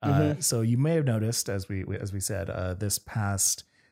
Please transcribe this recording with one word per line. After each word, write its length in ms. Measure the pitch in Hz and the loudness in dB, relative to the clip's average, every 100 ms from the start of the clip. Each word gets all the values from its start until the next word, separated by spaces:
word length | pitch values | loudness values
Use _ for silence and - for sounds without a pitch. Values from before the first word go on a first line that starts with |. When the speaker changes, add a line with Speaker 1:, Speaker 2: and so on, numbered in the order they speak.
Speaker 1:
Uh, 60 | 143 | 2
Speaker 2:
Mm-hmm. 280 | 139 151 147 | 4 4 2
Speaker 1:
so 200 | - 120 | 0 2
you 180 | 110 123 | 2 2
may 160 | 151 | 4
have 100 | 165 | 2
noticed, 440 | 139 110 110 120 - | 2 2 0 -2 -2
as 200 | 98 92 | -4 -4
we, 140 | 98 | -6
we, 140 | 95 98 | -4 -4
as 160 | 101 | -4
we 80 | 98 | -4
said, 280 | 92 98 90 | -4 -4 -4
uh, 260 | - 92 | -4 -4
this 260 | 90 104 - | -2 -2 -4
past 640 | - 113 101 98 - - - _ _ | -4 -2 0 2 0 -2 -8 _ _